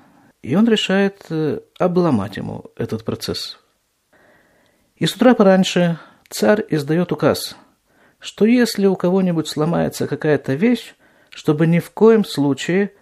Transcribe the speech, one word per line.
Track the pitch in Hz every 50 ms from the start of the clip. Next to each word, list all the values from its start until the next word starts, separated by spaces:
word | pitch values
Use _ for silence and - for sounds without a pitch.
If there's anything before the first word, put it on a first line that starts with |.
| _ _ _ _ _ _ _ _
И | - - 143
он | 190 226 233
решает, | 214 202 - - 190 196 196 196 196 - - -
э, | 165 156 156 147 - 143 - _ _ -
обломать | - 180 170 180 175 165 135 104 95 98 - 95
ему | 90 107 - - - - _
этот | - 120 - 113 107 -
процесс. | - 110 - - - 87 - - - - - _ _ _ _ _ _ _ _ _ _ _ _ _ _ _ _ _ _ _ _ _ _ _ _ _ _ _ _
И | -
с | - -
утра | - 220 254 240
пораньше | 233 208 190 185 185 185 - - 180 175 170 165 151 - - _ _ _ _
царь | - - 214 220 214 214 - -
издаёт | - 156 139 143 156 175 180 -
указ, | 156 - 160 135 98 - - - - - _ _ _ _ _ _ _ _ _ _ _ _
что | - - - - 202
если | 220 247 247 240 226 - - 196 196
у | 185
кого-нибудь | 185 - 185 180 196 185 180 175 156 151 -
сломается | - 143 151 160 170 165 160 - - - 127 -
какая-то | 143 139 - 156 147 139 - - 135
вещь, | 139 190 240 247 226 - - - _ _ _ _ _ _ _
чтобы | - - - - 151 147 165
ни | 165 170 170
в | - -
коем | - - 208 226 226 214 196
случае | - - - 139 143 135 - - - 170 190 202 196 - _